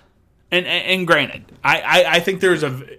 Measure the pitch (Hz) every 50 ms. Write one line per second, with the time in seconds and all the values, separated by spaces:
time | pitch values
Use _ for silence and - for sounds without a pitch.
0 | _ _ _ _ _ _ _ _ _ _ - 175 180 127 165 180 - - 185 190
1 | 185 170 170 151 139 - - - - - - - - 135 151 165 - - 156 180
2 | 180 165 160 170 170 196 190 180 - 185 180 156 151 143 131 127 139 - -